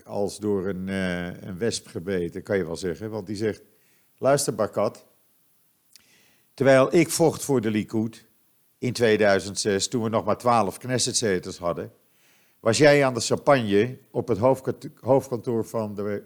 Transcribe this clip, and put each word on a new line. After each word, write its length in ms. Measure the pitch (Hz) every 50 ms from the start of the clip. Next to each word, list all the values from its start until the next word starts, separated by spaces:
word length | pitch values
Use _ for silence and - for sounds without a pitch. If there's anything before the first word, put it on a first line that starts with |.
| -
als 360 | 110 110 101 101 92 - -
door 280 | 104 107 101 98 90
een, 220 | 98 95 92 92 95
eh, 520 | 98 95 92 92 90 87 87 90 98 101
een 160 | - - 92
wesp 300 | 85 113 113 - - -
gebeten, 560 | - - 104 82 98 98 90 87 82 - 92 -
kan 140 | - 104
je 80 | 95 87
wel 100 | 78 82
zeggen. 340 | 76 90 90 80 - 107 110
Want 180 | 110 107 95
die 80 | 95 110
zegt, 260 | 98 110 107 95 - - _ _ _ _ _ _ _ _ _ _
"Luister 380 | - - 131 143 139 - - 117
Barkat, 500 | 101 107 95 - 107 104 127 - - - _ _ _ _ _ _ _ _ _ _ _ _ _ _ _ _ _ _ - _ _ _ _ _ _ _ _ _ _ _
terwijl 420 | - 127 135 135 131 135 139 -
ik 140 | 175 156 -
vocht 340 | - - 165 147 104 - -
voor 180 | - 139 123
de 100 | 107 113
Likud 540 | 104 107 98 - - 110 110 117 - - _ _ _ _ _ _ _ _ _ _ _
in 160 | - 135 127 110
tweeduizend 640 | 117 120 110 107 104 107 101 98 98 87 101 95 -
zes, 280 | - 110 98 98 -
toen 160 | - - 120 110
we 60 | 113
nog 160 | 110 107 87
maar 120 | 107 98
twaalf 400 | - - 123 117 113 101 95 -
Knessetzetels 800 | - - 127 127 117 - 123 107 - 120 104 95 90 80 95 87
hadden, 340 | - 90 85 80 78 104 110 _ _ _ _ _ _ _ _ _ _ _ _ _ _
was 180 | - 117 107
jij 280 | 104 151 147 143 147 139
aan 80 | 131 123
de 60 | 113
champagne 800 | - - 123 - - 147 143 131 113 101 98 101 113 127 127 - _ _
op 160 | - 127 -
het 100 | - 113
hoofdkant-, 520 | 92 117 131 131 131 - 127 110 - - 151 - _
hoofdkantoor 640 | - 110 135 170 170 - 127 113 - 127 117 113 110
van 300 | - - 113 110 104 101
de 280 | 101 101 104 101 101 -